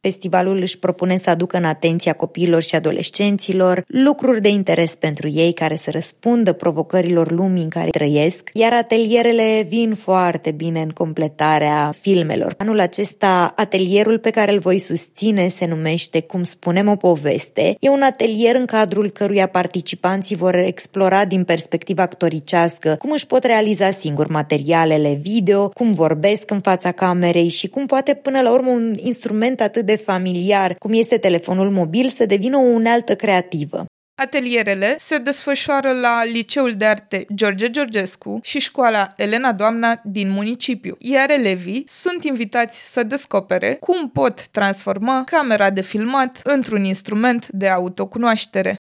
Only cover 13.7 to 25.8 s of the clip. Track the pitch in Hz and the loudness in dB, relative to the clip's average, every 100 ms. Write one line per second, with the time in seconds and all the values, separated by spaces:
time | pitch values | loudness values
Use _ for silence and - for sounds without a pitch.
13.7 | 190 185 202 214 226 226 220 202 202 180 | 0 2 2 2 2 0 0 2 2 2
14.7 | 190 185 165 - - 208 202 180 180 175 | 0 0 -4 -6 -2 0 2 0 0 -4
15.7 | 160 160 165 - 165 160 185 170 - - | -2 -2 -2 0 -2 -2 -6 -4 -4 -2
16.7 | 175 202 202 180 165 143 - - - 165 | 2 2 4 2 2 0 -2 -2 0 0
17.7 | 208 269 277 269 262 226 214 233 254 247 | 2 2 4 2 2 -2 2 4 4 2
18.7 | 220 208 202 202 - 202 202 190 185 175 | 0 2 0 -2 -2 0 2 2 0 -2
19.7 | 180 - 180 180 196 190 185 180 180 185 | -4 -4 -4 -2 -2 -4 -2 0 2 0
20.7 | 180 - 196 190 190 202 185 175 165 156 | -2 -4 0 2 4 2 0 0 -2 -2
21.7 | 165 - 185 180 - 170 160 - 175 170 | -6 -2 0 0 0 -2 -2 -2 2 2
22.7 | - - 156 262 302 - 254 254 220 214 | 0 -2 -2 -2 -2 0 2 2 2 2
23.7 | 185 196 190 - 143 151 156 147 151 143 | 2 0 0 -2 -2 0 -2 0 -2 2
24.7 | 165 160 156 147 143 165 226 185 202 202 | 2 4 2 2 -2 -2 0 2 2 0
25.7 | - | 0